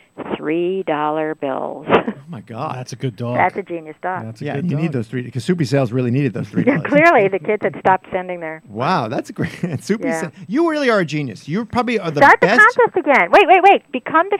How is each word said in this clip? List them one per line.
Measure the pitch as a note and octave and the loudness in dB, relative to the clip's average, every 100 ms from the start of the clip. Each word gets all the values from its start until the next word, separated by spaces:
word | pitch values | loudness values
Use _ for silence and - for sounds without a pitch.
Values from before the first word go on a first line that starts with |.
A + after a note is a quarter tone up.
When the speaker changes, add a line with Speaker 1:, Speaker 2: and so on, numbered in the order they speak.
| _ - - - | _ -16 -10 -8
Speaker 1:
three | D3 E3 F3 F#3+ | -4 -2 -2 -4
dollar | F3 D3 D3+ D#3 D#3 | -4 -2 -2 -4 -4
bills. | D#3 C#3 C3 - - D3+ | -6 -6 -6 -8 -10 -2
<laughs> | - - C#3 D3 | 0 0 -8 -14
Speaker 2:
Oh, | B2+ | -16
my | |
God. | - A2+ D#3 B2+ | -14 -10 -8 -10
Speaker 3:
That's | B2+ | -12
a | A#2+ | -8
good | C3 G#2 | -8 -6
dog. | A#2+ B2 | -4 -2
Speaker 1:
That's | F3+ G#3 | -2 -4
a | |
genius | F#3 E3+ D#3 D3+ | -10 -12 -12 -12
dog. | F3+ F#3 | -8 -8
Speaker 3:
That's | A2+ A#2 | -10 -10
a | D3 | -8
Speaker 2:
Yeah, | |
Speaker 3:
good | C#3 | -6
Speaker 2:
you | F3 | -4
Speaker 3:
dog. | C#3+ | -2
Speaker 2:
need | E3 | -2
those | B2+ G#2+ | -4 -6
three, | C3 B2 | -8 -8
'cause | B2 | -6
Soupy | - F3+ A#2+ | -2 -2 0
Sales | C#3 B2 | 0 0
really | B2+ B2 | 0 0
needed | B2+ C#3 | 0 0
those | F3+ C#3+ | -2 -4
Speaker 1:
<laughs> | |
Yeah, | |
Speaker 2:
three | - | 0
dollars. | - C#4+ - | 0 0 2
Speaker 1:
clearly, | D4 E4+ C#4 G3 | 4 6 6 2
the | F#3+ | 0
kids | - G#3+ | -4 -4
had | G3+ - | -4 -2
stopped | G3 F#3 - | 0 0 -2
sending | F#3 F3+ F3+ | -8 -6 -10
their | D#3+ D#3+ C#3 | -10 -12 -12
Speaker 2:
Wow, | G#2 C#3+ F3+ A2+ | -4 0 0 -2
that's | C3 - | -6 -8
great. | G#3 - - F3+ | -6 -6 -6 -8
<laughs> | C#3+ | -6
Soupy | - G#3+ F3 | -4 -4 -4
Speaker 1:
Yeah. | E3 | -4
Speaker 2:
Sa-, | D#3+ - E3+ | -6 -12 -6
you | B3+ E4+ | 0 0
really | D4+ C4 | 0 0
are | G#3+ | 0
a | |
genius. | D#3 D3+ C3+ E3 - | 0 -4 -6 -8 -8
You | F#3+ A#3 | -6 -4
probably | A#3+ A#3+ A3 | -2 -2 -2
are | G#3+ | -2
the | C#4+ | 4
Speaker 1:
Start | C#4+ A4+ | 6 6
Speaker 2:
best. | D4+ A#3 | 4 6
Speaker 1:
the | B4 B4 A#4 | 6 6 2
contest | F#4 D4 | 2 2
again. | A#3+ F3 | 4 6
Wait, | D4 D#4 | 6 8
wait, | F#4 | 6
wait. | F#4+ E4+ - | 6 4 2
Become | B3+ - D#4+ | -8 -2 0
the | F#4+ | 0